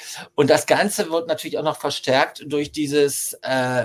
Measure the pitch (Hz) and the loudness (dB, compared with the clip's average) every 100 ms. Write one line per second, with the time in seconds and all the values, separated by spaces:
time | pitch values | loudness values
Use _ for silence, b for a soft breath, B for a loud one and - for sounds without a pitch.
0 | B B B - 139 311 - 135 196 - | B B B 2 4 4 4 2 2 0
1 | 160 165 165 156 151 147 151 143 143 - | -2 -2 -2 -6 -4 -4 -2 -2 -4 -4
2 | - 131 156 - 147 147 147 156 143 147 | 0 2 2 -2 -6 -4 -4 -4 0 2
3 | 143 - - - - 131 127 127 | 2 2 -8 -8 -2 0 0 0